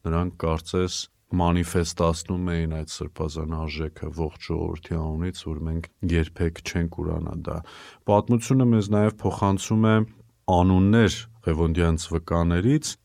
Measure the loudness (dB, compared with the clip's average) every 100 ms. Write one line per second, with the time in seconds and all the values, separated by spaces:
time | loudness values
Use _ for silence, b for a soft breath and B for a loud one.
0 | -2 -2 -2 -2 -2 -2 -2 -2 -2 -4
1 | -12 _ _ 0 2 2 0 0 -2 0
2 | 0 0 -4 -4 -2 -2 -2 -4 -8 -10
3 | -12 -8 -8 -6 -6 -6 -6 -6 -8 -8
4 | -10 -6 -6 -6 -8 -6 -4 -8 -6 -6
5 | -4 -4 -6 -8 -10 -8 -6 -6 -8 _
6 | -2 0 0 -2 -4 -4 -6 -4 -4 -4
7 | -4 -4 -6 -8 -8 -8 -10 B B B
8 | 2 2 4 0 2 2 4 4 2 2
9 | 2 0 -4 0 0 0 0 2 4 4
10 | 2 -6 -20 _ 2 4 6 6 6 6
11 | 4 2 -12 -10 -4 0 2 2 2 2
12 | -2 -6 -2 0 2 2 2 0 -2 -12